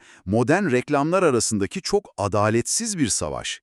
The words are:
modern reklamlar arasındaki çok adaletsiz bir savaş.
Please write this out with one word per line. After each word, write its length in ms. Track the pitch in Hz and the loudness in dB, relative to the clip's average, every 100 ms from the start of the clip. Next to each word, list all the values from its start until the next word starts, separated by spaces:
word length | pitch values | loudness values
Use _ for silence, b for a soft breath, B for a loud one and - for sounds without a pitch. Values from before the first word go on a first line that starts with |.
| b b 90 | b b -2
modern 460 | 110 120 180 185 | 0 2 2 2
reklamlar 520 | 123 127 143 151 185 | 0 2 0 2 2
arasındaki 580 | 170 117 - 107 98 190 | 2 2 0 -2 -2 -4
çok 320 | - 202 - - | -2 -2 -4 -4
adaletsiz 800 | 101 104 107 117 - - 226 190 | -2 2 2 2 0 -4 -4 -2
bir 100 | 113 | -2
savaş. 540 | - 78 64 - - | -2 -4 -6 -8 -12